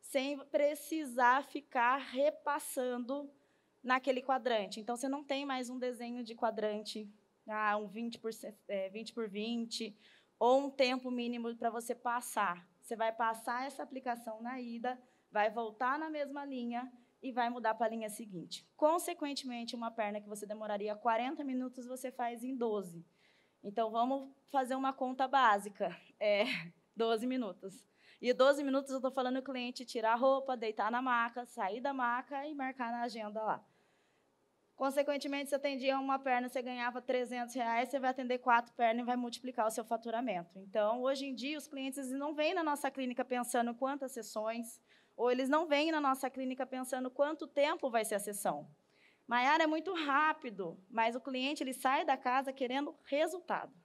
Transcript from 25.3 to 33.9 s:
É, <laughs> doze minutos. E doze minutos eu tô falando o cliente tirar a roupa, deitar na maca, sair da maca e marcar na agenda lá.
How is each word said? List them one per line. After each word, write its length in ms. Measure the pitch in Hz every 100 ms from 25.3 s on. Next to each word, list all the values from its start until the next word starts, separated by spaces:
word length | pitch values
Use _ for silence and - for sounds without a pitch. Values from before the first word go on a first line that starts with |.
| 269 247 202 196 202 190 175 - _
É, 240 | 214 202
<laughs> 400 | 226 240 170 - _
doze 320 | - 226 226 247
minutos. 640 | 262 220 185 190 180 - _ - -
E 100 | 247
doze 280 | 247 262 285
minutos 300 | 277 269 269
eu 80 | 262
tô 100 | 254
falando 280 | 254 254 262
o 40 |
cliente 440 | 262 254 247 247 -
tirar 260 | 240 220
a 40 | 233
roupa, 380 | 269 269 269
deitar 360 | 254 220 214 202
na 100 | 240
maca, 460 | 262 240 233 233 247
sair 340 | - 196 214
da 140 | 262
maca 520 | 269 247 240 247 277 294
e 80 |
marcar 380 | 294 262 269 233
na 80 | 240
agenda 420 | 240 226 208 214
lá. 220 | 214 156 - _ _